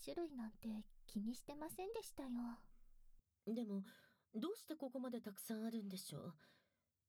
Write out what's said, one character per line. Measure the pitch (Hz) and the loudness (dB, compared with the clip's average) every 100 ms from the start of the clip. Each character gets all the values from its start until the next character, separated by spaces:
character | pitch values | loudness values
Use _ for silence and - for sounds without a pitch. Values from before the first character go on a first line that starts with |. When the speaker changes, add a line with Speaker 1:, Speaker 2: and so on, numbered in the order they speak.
Speaker 1:
種 | - 339 | -4 0
類 | 330 262 | 0 0
な | 220 | -2
ん | |
て | - 226 214 - - - | -2 -2 0 -4 -12 -2
気 | 208 | 2
に | 214 | 2
し | 254 | 0
て | - | -4
ま | 285 311 | -4 -2
せ | - 381 | 0 2
ん | |
で | 453 | 0
し | 392 | -2
た | - | -2
よ。 | 269 240 240 233 - - - - - - - _ - | 2 2 2 -2 -10 -16 -18 -18 -18 -20 -20 _ 2
Speaker 2:
で | 226 | 4
も、 | 220 196 196 - - - _ | 4 2 0 -6 -20 -20 _
ど | 220 294 | 0 2
う | 453 | 2
し | - | -2
て | |
こ | 311 269 | -2 0
こ | 269 | 2
ま | 254 | 2
で | 240 | 0
た | 214 | -2
く | 196 | -4
さ | - | 0
ん | 220 | 2
あ | 226 | 4
る | 226 | 2
ん | 202 | 2
で | 190 | -2
し | - | -2
ょ | 147 | -4
う。 | 175 - - - _ _ _ _ | -4 -6 -12 -20 _ _ _ _